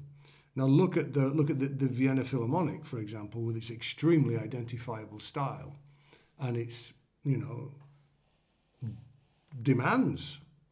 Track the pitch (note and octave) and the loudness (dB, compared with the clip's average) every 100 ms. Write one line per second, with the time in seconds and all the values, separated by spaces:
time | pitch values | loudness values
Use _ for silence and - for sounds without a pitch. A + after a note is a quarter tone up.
0 | - - - - _ C3 C3+ D3 F#3 F3 | -14 -20 -20 -20 _ 0 6 6 6 2
1 | C#3 C3+ C3+ D#3 D3 C3+ C#3 C3+ C3 A#2 | 0 2 2 4 2 2 0 0 0 2
2 | C3+ C3 A#2+ C3 A#2 D#3+ D3+ F#2+ - B2 | 2 2 0 0 0 0 0 -2 -8 -8
3 | G#2+ A2 G#2+ A#2 A2+ A2+ A2+ A2+ - - | -6 -8 -8 -6 -4 -4 -6 -6 -6 2
4 | D#3+ E3 A#2+ A2+ A2 B2 A#2 A2+ - A2 | 4 6 6 2 -2 -6 -6 -8 -8 -8
5 | G#2 G#2+ - D3 C3+ G2 - C#3+ - _ | -10 -12 -8 -4 -4 -4 -12 -16 -20 _
6 | _ - _ - B2+ A#2 A#2 - - - | _ -20 _ -6 -4 -2 -4 -8 -12 -16
7 | _ _ D3 A#2+ G#2+ A#2+ - - - _ | _ _ -2 -2 -2 -10 -12 -16 -20 _
8 | _ _ _ _ _ _ _ _ A2+ F#2 | _ _ _ _ _ _ _ _ -12 -10
9 | - _ _ _ _ C3+ A2+ A#2 C#3+ B3 | -16 _ _ _ _ -2 2 2 4 2
10 | F#3+ - - - - _ _ | 2 0 -8 -14 -20 _ _